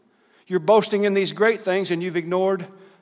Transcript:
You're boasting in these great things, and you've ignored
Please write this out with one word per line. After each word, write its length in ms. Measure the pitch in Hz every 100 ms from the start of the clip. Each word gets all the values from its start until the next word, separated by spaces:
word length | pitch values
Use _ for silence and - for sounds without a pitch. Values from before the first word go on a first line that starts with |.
| _ _ _ _ -
You're 120 | 185
boasting 460 | 156 214 - 208 208
in 80 |
these 180 | 196 180
great 300 | 160 220 220
things, 300 | 190 185 190
and 100 | 170
you've 120 | 180 170
ignored 520 | 165 180 190 190 170 - - -